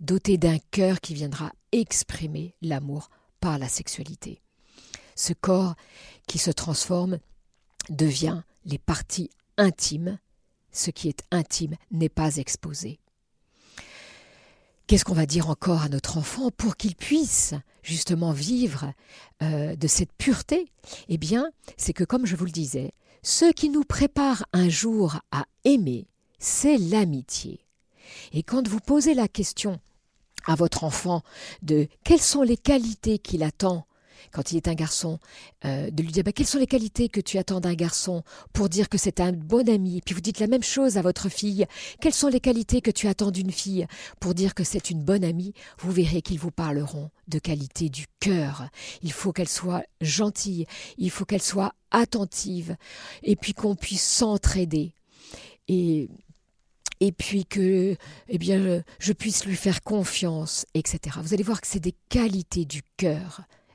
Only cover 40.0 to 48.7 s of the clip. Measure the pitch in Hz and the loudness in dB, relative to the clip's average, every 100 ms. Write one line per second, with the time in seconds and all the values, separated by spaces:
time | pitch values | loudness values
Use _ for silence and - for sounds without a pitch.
40 | - 180 185 - 214 254 - 269 262 196 | -6 -4 -4 -2 2 2 2 2 2 4
41 | 180 - 196 - 208 196 - - - - | 2 2 -2 -2 -2 0 0 -2 -16 0
42 | 320 - 285 247 262 233 208 247 220 - | 0 4 2 4 4 2 2 2 2 0
43 | 208 190 202 185 185 - 196 185 165 - | 0 2 0 0 -4 -4 -4 -2 -4 -8
44 | - - 180 175 190 - 170 170 - 160 | -18 -6 -4 0 0 0 -2 -2 -4 -2
45 | 147 202 170 170 190 - - - 180 180 | 2 2 2 -2 -6 -10 -20 -10 -2 2
46 | 165 170 - 165 170 - 160 143 143 147 | 2 2 -2 -4 -4 -4 -2 -2 -4 -8
47 | 151 _ - 151 - 170 135 - 160 131 | -12 _ -6 -4 -2 -4 -4 -4 -4 -4
48 | - - 196 180 143 139 127 | -14 -4 0 2 0 -6 -12